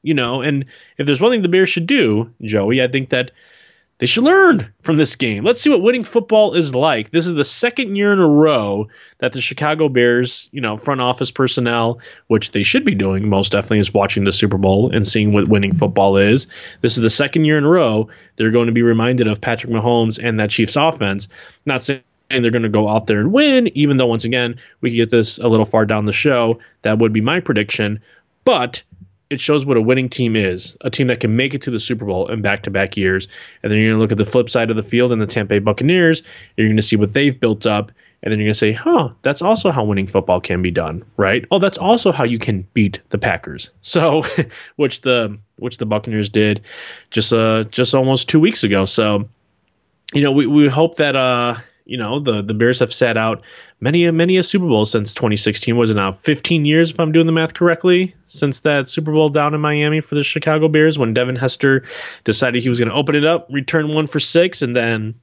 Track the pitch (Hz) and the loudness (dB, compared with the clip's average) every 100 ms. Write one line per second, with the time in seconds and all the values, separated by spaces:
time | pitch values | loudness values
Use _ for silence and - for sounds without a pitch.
0 | 143 147 120 131 139 143 135 - - - | -2 -2 -2 -4 -2 -4 -6 -16 -20 -6
1 | 143 135 214 240 180 180 185 - 165 277 | -2 2 2 2 0 2 2 -2 -2 0
2 | 135 107 113 _ 110 107 101 127 127 135 | 2 0 -2 _ -4 -2 0 0 0 -2
3 | 135 127 127 _ _ _ _ _ _ _ | -4 -4 -4 _ _ _ _ _ _ _
4 | 127 - 262 381 370 226 107 _ - 156 | -2 2 4 6 6 4 -2 _ -2 0
5 | 151 - 127 104 156 240 302 254 202 247 | 0 0 -4 -2 0 0 2 2 2 0
6 | 220 233 202 220 214 175 151 127 156 123 | -2 -4 2 4 4 2 -2 0 0 0
7 | 107 165 170 160 143 - 240 240 240 202 | -2 -2 -2 -2 -2 -2 -4 -2 -6 -2
8 | 202 196 170 147 156 135 104 101 107 - | 2 4 4 6 4 2 0 -4 -6 -12
9 | - _ 127 131 117 131 151 156 151 127 | -20 _ -6 -4 -8 -4 -4 0 0 2
10 | 120 120 123 - - 139 117 107 - 135 | 2 2 -2 -6 -14 -8 -6 -6 -4 -2
11 | 123 127 131 - 131 - 120 117 113 120 | -2 -2 -6 -2 -2 0 -2 0 -2 -4
12 | - - _ 110 - 104 101 269 302 104 | -12 -20 _ -2 0 -2 0 0 0 -2
13 | 95 95 104 98 98 101 - 110 95 104 | -2 -2 0 0 0 -2 0 0 2 0
14 | 98 - 98 95 107 95 98 95 120 117 | 0 0 -2 0 0 0 2 2 2 0
15 | 101 110 104 101 - 104 98 175 101 90 | 0 0 2 2 2 2 2 0 0 2
16 | 98 98 101 127 - - - - 120 - | 2 4 4 2 -2 -16 -20 -4 -2 0
17 | 113 - 143 165 151 151 147 180 135 107 | 0 0 0 2 2 2 4 4 4 0
18 | 107 - - - 110 117 117 117 117 113 | -2 -10 -20 -2 2 2 2 2 2 2
19 | 117 127 113 104 - 117 123 113 113 120 | 2 2 0 0 -4 -4 -2 -2 2 2
20 | 113 110 120 110 107 - 110 143 156 151 | 0 -2 -4 -2 -2 0 0 2 0 0
21 | 101 98 101 - - _ - 131 - 135 | -4 -4 -10 -18 -20 _ -6 -4 -4 -8
22 | _ _ _ 131 117 120 113 107 107 110 | _ _ _ -2 0 0 0 0 2 0
23 | - 208 120 233 294 262 233 - 147 135 | 0 0 2 2 4 2 0 0 0 2
24 | 123 113 117 123 120 120 - _ 127 117 | 2 0 -2 -2 -2 -6 -18 _ -4 0
25 | 117 120 110 - 120 110 107 117 107 107 | 2 2 2 -2 2 2 2 0 0 0
26 | 104 98 147 127 117 117 - _ 113 110 | -2 -2 0 0 0 -2 -8 _ -2 2
27 | 113 107 110 175 180 110 104 - 104 107 | 2 2 0 -2 -2 -2 -2 -4 -4 -4
28 | _ _ _ _ - 202 120 - _ - | _ _ _ _ 0 0 -2 -8 _ -20
29 | - _ _ 139 - 147 135 120 110 127 | -20 _ _ -6 0 0 2 2 2 0
30 | 131 - 120 107 95 90 - - 131 - | -2 -4 -2 0 0 -4 -10 -10 -8 -2
31 | 131 120 110 113 135 135 139 113 - 113 | -2 0 0 0 -2 -4 -6 -6 -6 -6
32 | 104 95 127 117 101 101 101 98 95 - | -4 -4 -4 -4 -4 -4 -4 -4 -4 -2
33 | 95 95 - - - - 107 107 110 110 | -2 -2 -6 -20 -20 -10 -2 0 2 2
34 | 110 107 104 127 120 123 113 110 107 120 | 0 0 0 0 0 -2 -2 -4 -2 0
35 | 123 117 104 117 101 104 104 104 139 180 | 0 0 -2 -4 -2 0 0 0 0 2
36 | 165 160 - - - - 110 107 107 107 | 2 0 -4 -20 -14 -2 0 2 2 0
37 | 104 139 143 127 117 104 110 104 104 _ | 0 2 0 0 -2 0 -2 -2 -4 _
38 | _ _ - 107 107 107 110 110 320 339 | _ _ -6 -2 -2 0 0 0 0 0
39 | 143 - 135 143 180 220 185 135 107 98 | 0 -4 -4 -2 0 0 0 0 0 -2
40 | 98 101 92 90 - 90 90 85 80 85 | 0 -2 0 -2 0 -2 -2 -2 -6 -10
41 | - - 98 117 - 196 190 - 185 233 | -12 -2 0 0 0 0 0 -2 0 2
42 | 196 156 120 117 113 101 92 - 101 - | 2 0 -2 -2 -4 -6 -4 0 0 -2
43 | _ 101 113 85 - 71 - _ - 175 | _ -4 -4 -4 -8 -16 -16 _ -4 0
44 | 160 151 - - 151 - - - 139 - | 2 0 -2 -4 -6 -8 -20 -4 -4 -2
45 | 131 123 110 104 _ _ 120 - 110 107 | -2 0 0 -8 _ _ -12 -8 -4 -4
46 | 117 107 104 107 107 104 - - - - | -4 -4 -2 0 0 0 -6 -20 -20 -20
47 | _ - 110 113 110 110 110 - 123 139 | _ -4 0 2 2 0 -2 -2 0 2
48 | 131 131 - 156 170 220 107 98 95 - | 2 0 2 2 2 0 0 0 0 0
49 | 107 104 107 _ _ _ _ _ _ _ | 0 0 -4 _ _ _ _ _ _ _
50 | - 143 143 139 127 147 147 131 165 165 | -6 0 2 2 4 4 4 4 0 0
51 | 147 135 127 123 120 120 - _ - 127 | 0 2 0 0 -2 -6 -12 _ -12 -8
52 | 107 135 139 107 101 107 117 123 123 - | -6 -4 -2 -2 -2 0 0 2 -2 0
53 | 123 113 110 107 - - - _ 117 165 | 0 0 -2 -4 -10 -20 -20 _ -2 2
54 | 170 165 175 185 175 202 175 110 107 117 | 2 2 2 2 2 -2 2 2 2 -2
55 | 104 - 117 104 - 101 - 117 113 104 | -4 -4 -2 0 -2 -2 -2 0 2 0
56 | 98 95 - 147 - 165 147 156 165 156 | -2 -4 -2 -2 -2 0 2 2 2 0
57 | 160 160 165 160 160 - 175 165 185 180 | 0 2 2 2 -2 0 0 2 2 2
58 | 185 _ _ - 143 135 156 143 131 - | 0 _ _ -4 -4 -2 0 0 -2 -6
59 | 156 156 156 147 147 151 151 147 151 156 | -2 2 2 2 0 -2 -2 0 0 -2
60 | - 147 139 160 156 156 156 156 156 147 | -2 -4 -4 -4 0 2 2 4 4 2
61 | 117 113 123 127 131 - 139 135 - - | 0 0 -2 -2 -4 0 2 2 -2 -16
62 | - - - 107 131 120 123 120 113 135 | -16 -8 -4 0 0 0 -2 0 0 0
63 | 143 147 147 170 - 139 131 165 151 151 | 0 0 2 0 -4 -8 -2 -2 0 -2
64 | 151 151 - 165 185 185 127 120 117 110 | -2 -4 0 2 0 -2 -4 -2 -2 -2
65 | 107 110 | -6 -12